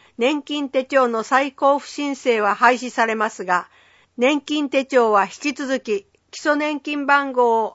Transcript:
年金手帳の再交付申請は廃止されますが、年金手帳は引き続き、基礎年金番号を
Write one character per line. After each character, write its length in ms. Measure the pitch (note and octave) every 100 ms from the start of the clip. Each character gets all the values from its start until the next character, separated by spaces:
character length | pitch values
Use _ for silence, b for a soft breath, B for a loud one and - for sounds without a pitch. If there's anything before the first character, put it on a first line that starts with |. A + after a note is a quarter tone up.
| b -
年 220 | B3 D4+
金 280 | - D4 C#4
手 160 | C4
帳 240 | C4 C4+ B3
の 160 | A3+
再 280 | G#3+ C4+ C#4+ -
交 200 | C#4 C#4
付 100 | -
申 240 | - C#4+
請 260 | C4+ B3+ A3+
は 140 | G#3
廃 220 | G3+ A#3+ B3
止 140 | B3
さ 140 | B3
れ 120 | A3+ A3
ま 120 | A3
す 160 | -
が、 240 | F3+ F3+ - b b b b -
年 220 | B3 D4
金 300 | - D4 C#4+
手 140 | C4+
帳 260 | C4 C4 A3+
は 140 | G3+
引 280 | F#3+ - D4
き 0 |
続 280 | D4 C4 C4
き、 260 | A#3 G3+ - _ _
基 60 | -
礎 180 | D#4
年 240 | D4 D4+ D4
金 260 | D4+ D4
番 280 | C#4 C#4+ C#4
号 320 | B3 A#3+ A3+
を 100 | G#3+